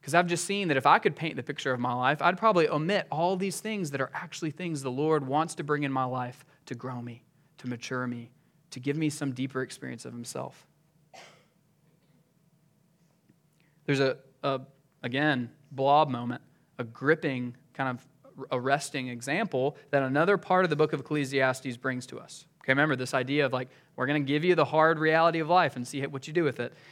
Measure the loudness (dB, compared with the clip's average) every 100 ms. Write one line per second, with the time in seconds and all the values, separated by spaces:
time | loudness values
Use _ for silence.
0 | 2 2 2 0 -2 -2 0 2 6 6
1 | 4 -2 -6 -6 -8 -6 -4 -2 -2 0
2 | 0 2 2 2 4 4 4 2 0 -2
3 | -2 -2 0 0 -2 -4 -6 -6 -4 -4
4 | -6 -6 -12 -8 -8 -6 -6 -6 -6 -2
5 | 2 2 2 -2 -2 -4 -4 -2 -2 -2
6 | -2 -4 -6 -10 -20 _ -14 -12 -10 -10
7 | -10 -14 _ _ _ _ -10 -10 -6 -4
8 | -4 -6 -12 _ _ _ _ -8 -4 0
9 | 0 -2 -6 -4 -4 -4 -6 -8 -12 -10
10 | -12 -12 -10 -8 -10 -12 _ _ _ _
11 | _ -20 -20 -20 _ _ _ _ _ _
12 | _ _ _ _ _ _ _ _ _ _
13 | _ _ _ _ _ _ _ _ -2 2
14 | 2 0 -10 _ -4 -4 -6 _ _ _
15 | -6 0 2 2 -2 -10 _ -2 4 6
16 | 4 0 -4 -6 _ _ _ -10 -10 -4
17 | 2 2 2 -4 -6 -10 _ -6 -4 -4
18 | -12 _ -20 -18 -6 -4 2 2 0 -6
19 | -6 -8 -4 -2 0 0 0 -2 -2 0
20 | 2 2 4 4 4 2 4 2 2 0
21 | -4 -2 0 2 2 0 -6 -6 -4 -6
22 | -8 -14 -16 -20 -20 _ 0 2 4 2
23 | 0 -2 0 2 2 0 -6 -14 _ -6
24 | 0 0 2 0 4 4 4 6 4 4
25 | 4 4 4 2 2 4 4 0 -8 -6
26 | -6 -8 -4 0 0 0 -8 -8 -20